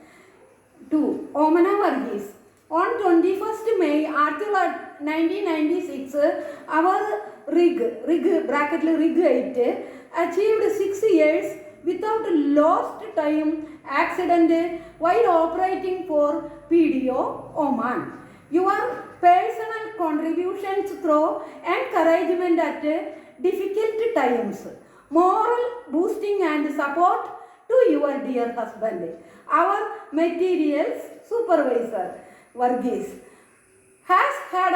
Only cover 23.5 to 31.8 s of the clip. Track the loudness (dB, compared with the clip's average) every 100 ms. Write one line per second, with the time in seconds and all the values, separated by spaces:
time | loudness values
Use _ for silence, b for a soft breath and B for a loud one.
23.5 | -2 -2 -2 -2 -2 0 0 0 0 -2
24.5 | -8 -12 -18 B B B 2 4 4 0
25.5 | 0 -2 -6 -6 -2 -2 -2 -2 0 0
26.5 | 0 -2 -2 -2 2 2 2 -4 -12 B
27.5 | B 2 6 6 4 0 -2 -4 -2 -2
28.5 | -4 -8 -6 -6 -4 -8 -12 B B B
29.5 | 2 2 0 -4 -10 -6 0 0 0 0
30.5 | 2 2 0 -2 -4 -12 -16 -6 -4 2
31.5 | 2 2 0